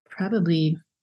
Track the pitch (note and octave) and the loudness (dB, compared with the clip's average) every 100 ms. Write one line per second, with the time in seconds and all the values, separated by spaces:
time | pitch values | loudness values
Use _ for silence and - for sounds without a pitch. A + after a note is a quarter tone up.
0 | _ - F#3+ A3 E3+ E3 D#3 D#3 - _ | _ -8 -4 0 2 2 2 -2 -8 _